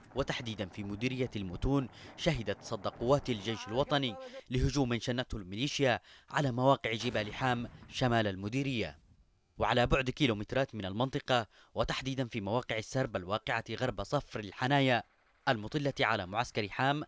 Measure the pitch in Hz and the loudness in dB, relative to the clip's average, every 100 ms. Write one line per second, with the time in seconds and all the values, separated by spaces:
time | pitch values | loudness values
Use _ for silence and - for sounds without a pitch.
0 | - 127 - - 117 107 92 - 101 104 | -8 -4 -2 -2 -4 -4 -6 -6 -6 -2
1 | 127 127 123 107 92 90 131 139 123 - | -2 0 -2 -2 -4 0 2 2 0 -8
2 | - - 170 135 104 98 - 110 101 - | -18 -2 0 0 0 -4 -4 -4 -4 -2
3 | 120 143 - 110 104 110 - 120 143 143 | 2 2 2 -2 -2 -6 -2 0 2 2
4 | 127 - - - - 123 135 139 123 117 | 0 -4 -10 -14 -4 0 2 2 2 0
5 | - 123 120 113 90 101 143 - 131 104 | -2 -4 -4 -6 -8 -4 -4 2 2 2
6 | - - - 143 139 120 135 131 117 113 | -2 -20 -4 0 0 4 6 6 2 -2
7 | 117 107 104 - 131 120 117 - - - | -2 -2 -4 -2 0 0 -4 -12 -10 0
8 | 127 117 104 92 104 131 139 120 82 - | 2 4 2 -2 -4 -2 -2 -2 -4 -8
9 | - - _ _ _ - 107 123 127 135 | -20 -20 _ _ _ -2 2 4 4 4
10 | 127 - 135 104 107 123 139 107 95 104 | 2 2 2 2 0 -2 -2 -4 -4 0
11 | 131 139 - 123 107 - - 104 117 - | 0 0 0 0 0 -10 -8 -2 -2 -2
12 | 135 131 120 117 98 120 - 113 - 131 | -4 -4 -4 -2 0 -2 -2 -6 -4 -2
13 | 123 101 87 107 - 117 113 107 123 98 | -2 -2 -2 -2 0 -2 -2 -2 -2 -2
14 | 98 143 - 113 98 - 127 143 131 117 | -2 -2 -2 -8 -8 -4 2 4 4 2
15 | - _ _ _ 139 113 107 151 143 - | 0 _ _ _ -2 0 0 -2 -2 0
16 | 113 110 90 104 127 120 101 - 131 147 | 2 2 -2 -2 -2 -2 -4 0 0 0